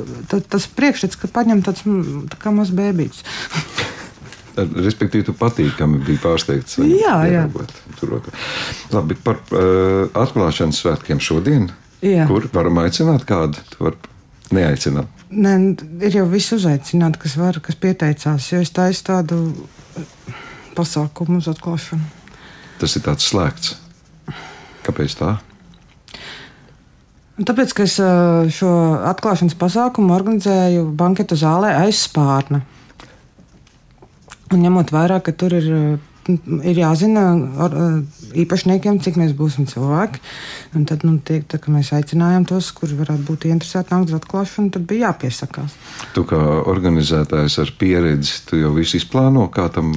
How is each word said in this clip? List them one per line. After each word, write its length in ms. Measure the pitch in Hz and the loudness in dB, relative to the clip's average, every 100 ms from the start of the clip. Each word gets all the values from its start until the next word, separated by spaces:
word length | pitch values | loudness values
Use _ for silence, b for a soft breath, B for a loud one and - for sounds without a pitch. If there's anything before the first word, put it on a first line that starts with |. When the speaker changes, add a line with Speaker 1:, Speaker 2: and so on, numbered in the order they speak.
| 131 120 - | -10 -12 -4
Speaker 1:
ta-, 100 | 202 | -4
tas 260 | - 196 - | -2 -4 -4
priekšstats, 520 | - 285 - 190 - | 0 0 2 -4 -6
ka 120 | 196 | -6
paņem 320 | 240 233 208 185 | 0 2 4 2
tāds, 180 | 180 | -2
mm, 420 | 208 196 151 143 135 | -2 -2 -2 -6 -10
tā 80 | - | -8
kā 140 | 214 208 | -2 0
mazs 180 | 202 180 | 2 0
bēbītis. 500 | 202 180 127 - - | 0 0 -2 -6 -14
<laughs> 60 | B B 160 B B B B B B - - - | B B -8 B B B B B B -20 -20 -10
Speaker 2:
Respektīvi, 720 | - 87 85 95 - 104 107 101 | -4 -4 0 -2 0 0 0 -2
tu 80 | - | 0
patīkami 640 | 117 - 73 - 76 73 | 0 0 0 0 0 2
biji 220 | 69 71 | 0 0
pārsteigts 540 | 85 82 - 69 - - | 0 0 0 -4 -4 0
viņu 160 | 294 381 | 4 4
Speaker 1:
Jā, 200 | 427 190 165 | 4 2 2
jā. 140 | 175 | 2
Speaker 2:
ieragot 300 | 151 - - - - 127 | 0 -4 -10 -16 -20 -10
tur 140 | - 117 | -6 -6
rokā. 160 | - - B B B B B 104 | -8 -12 B B B B B -2
Labi, 220 | - 175 | -2 -2
par, 220 | 120 113 - | -2 -4 -2
ā, 140 | 92 92 92 95 95 98 101 | 0 4 4 4 2 0 0
atklāšanas 640 | 123 - 85 76 82 76 | 0 0 0 0 0 0
svētkiem 400 | 87 76 - 73 | 0 -2 -2 -4
šodien. 480 | - 80 98 147 90 - - - | 0 0 2 2 2 -4 -20 -4
Speaker 1:
Jā. 240 | 190 180 151 | 0 2 4
Speaker 2:
Kur 180 | 98 - | 2 0
varam 280 | 92 82 85 | 0 2 2
aicināt 460 | 85 - 165 143 - | 2 2 2 2 2
kādu? 320 | 95 78 73 - | 0 0 -4 -12
Tu 120 | - | -6
var 140 | 80 - - - - - - 92 | -4 -4 -10 -20 -20 -20 -2 2
neaicināt. 560 | 80 69 - 71 104 - - 202 | 2 0 -2 -2 -4 -10 -8 0
Speaker 1:
Nē, 200 | 196 190 190 180 156 170 202 | 4 4 2 0 -6 -4 0
ir 80 | 196 | 2
jau 60 | 180 | 2
visi 240 | 196 - 226 | 0 0 0
uzaicināti, 640 | 180 143 - 175 165 160 | 2 0 0 0 2 0
kas 160 | 156 139 | -4 -2
var, 240 | 180 160 | 0 -2
kas 160 | - - | -6 -4
pieteicās, 720 | 190 185 156 147 151 147 - | -2 0 0 0 -2 -2 0
jo 80 | 180 | -2
es 80 | 170 | 0
taisu 320 | - 185 185 | 0 0 0
tādu, 380 | - 185 160 170 165 - 156 - - - | -2 -2 0 -2 -2 -4 -12 -20 -18 -14
ā, 60 | 151 - - B B B B - | -14 -16 -18 B B B B -4
pasākumu 640 | 160 156 151 - 170 180 | -2 -2 -4 -2 0 0
uz 80 | 165 | 0
atklāšanu. 560 | 160 175 165 - 160 156 - - B B B B B | -4 -4 -6 -4 -6 -6 -10 -20 B B B B B
Speaker 2:
Tas 160 | 82 - | -4 -2
ir 80 | |
tāds 240 | - 73 - | -2 -2 0
slēgts. 480 | 101 78 - - - - - _ - - B B B B B | 0 0 -2 -8 -10 -16 -20 _ -20 -16 B B B B B
Kāpēc 320 | - - 71 - | -6 -2 -4 -2
tā? 160 | 78 104 - - - - - _ - B B B B B B B _ _ _ _ _ - | -2 -4 -6 -20 -20 -20 -20 _ -20 B B B B B B B _ _ _ _ _ -6
Speaker 1:
Tāpēc, 360 | 202 233 240 - | -2 0 0 2
ka 80 | |
es, 140 | 196 - | 0 2
ā, 480 | 190 180 175 170 165 | 4 6 6 4 2
šo 240 | - 185 170 165 147 95 | 2 2 4 4 2 0
atklāšanas 460 | - 220 185 175 - | -2 0 2 0 0
pasākumu 560 | 175 208 247 247 190 180 | 0 2 0 2 4 4
organizēju 720 | 190 220 202 190 180 175 160 151 | 2 0 2 2 4 2 0 0
banketu 400 | 180 190 208 160 | 2 2 0 0
zālē 380 | 156 170 208 147 | 2 2 2 2
aiz 300 | 196 208 - | 2 0 -2
Spārna. 560 | 156 143 135 - 143 131 B B B B B B _ - - _ _ _ _ - _ - - - | 0 2 2 0 -2 -4 B B B B B B _ -20 -20 _ _ _ _ -20 _ -20 -20 0
Un 80 | 185 | 4
ņemot 300 | 175 180 165 | 4 4 2
vērā, 240 | 156 175 185 | 2 2 2
ka 140 | 175 | -2
tur 220 | 156 180 175 | -2 0 0
ir, 80 | 160 | 2
ā, 720 | 160 151 147 - - - 180 - 156 | 2 0 -2 -6 -8 -2 -2 -2 -2
ir 140 | 160 175 | 0 2
jāzina 440 | 160 160 214 214 185 170 135 135 | 2 2 4 4 4 2 0 -2
or-, 160 | 170 156 | -2 0
ā, 120 | 170 160 147 - - | 0 0 -2 -10 -6
īpašniekiem, 680 | - 170 190 185 190 202 202 | -2 0 0 2 2 2 0
cik 160 | 196 165 | 0 0
mēs 160 | 160 139 | 0 2
būsim 300 | 156 139 139 | 0 0 -2
cilvēki. 540 | - 135 185 - - B B B B B | -2 0 0 -2 -6 B B B B B
Un 120 | 160 143 | -2 0
tad, 160 | 151 | 0
nu, 140 | 165 156 | 2 0
tiek, 260 | - 156 | 0 -4
tā 140 | 147 156 | -4 -6
kā 140 | - | 0
mēs 160 | 147 135 | 0 2
aicinājām 540 | 147 143 165 170 180 175 | -2 0 0 2 2 2
tos, 220 | 185 165 | 0 -4
kuri 240 | - 160 143 | -6 -6 -2
varētu 300 | 156 151 143 | -2 -2 -4
būt 200 | 156 165 | -4 0
interesēti 420 | 165 160 190 180 | 0 -2 -4 0
nākt 220 | 180 175 | 0 0
uz 60 | 160 | -2
atklāšanu, 520 | - 196 196 - 202 | -4 -4 -4 -2 -2
tad 140 | 185 170 | -2 -2
bija 220 | 220 226 | 0 0
jāpiesakās. 640 | - 127 - 127 - 143 - B B B - | -2 -6 -6 -10 -8 -10 -12 B B B -2
Speaker 2:
Tu 80 | |
kā 160 | 82 80 76 78 95 | 0 2 2 2 0
organizētājs 840 | 92 90 82 73 80 73 78 73 - | 0 2 2 2 0 0 0 0 0
ar 140 | 76 - | -4 0
pieredzi, 640 | 95 87 85 73 71 - - | 2 2 2 2 -2 -6 -4
tu 140 | 82 | 0
jau 100 | 76 76 | 2 2
visu 220 | 82 87 | 0 -2
izplāno, 460 | - 131 131 135 90 | -2 2 4 4 2
kā 140 | - 87 | 0 -2
tam 240 | - 80 | 0 -2